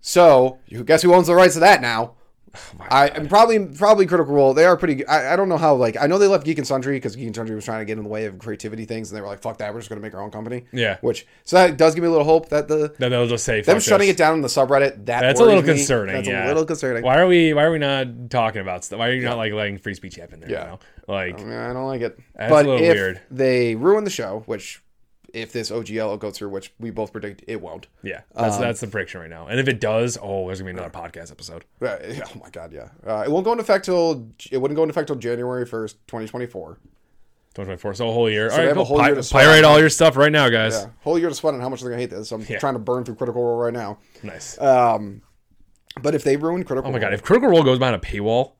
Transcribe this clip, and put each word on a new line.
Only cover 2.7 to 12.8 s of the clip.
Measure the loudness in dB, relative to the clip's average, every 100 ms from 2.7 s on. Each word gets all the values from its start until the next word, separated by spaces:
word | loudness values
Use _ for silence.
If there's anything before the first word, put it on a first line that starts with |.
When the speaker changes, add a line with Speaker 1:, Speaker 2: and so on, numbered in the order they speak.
| -20
Speaker 2:
my | 0
Speaker 1:
I, | 4 4
Speaker 2:
God. | 0
Speaker 1:
and | 2
probably, | 4 6 4 -2
probably | 0 4 4 4
Critical | 2 2 4
Role. | 4
They | 6 4
are | 4
pretty | 0 -2
g-, | 0
I, | 0 2
I | 0
don't | 0
know | 2
how, | 2
like, | 2 2 0
I | 0
know | 4
they | 4
left | 2 0
Geek | -4
and | -2
Sundry | -4 -2 -4
'cause | -6 -10
Geek | -12
and | -10
Sundry | -8 -8
was | -8
trying | -10
to | -8
get | -10
in |
the | -8
way | -8 -8
of | -10
creativity | -14 -12 -12 -12 -10
things, | -10 -10
and | -12
they |
were | -12
like, | -12
"Fuck | -12 -10
that, | -10
we're | -12
just | -14
gonna | -14
make | -12
our | -12
own | -12
company." | -12 -10 -12 -10
Speaker 2:
Yeah. | -4 -4 -2
Speaker 1:
Which, | -4 -4 -10 _ 2
so | 4
that | 4 4
does | 2 4
give |
me | 0
a |
little | 2 4
hope | 2 2
that | -4 -2
the, | -2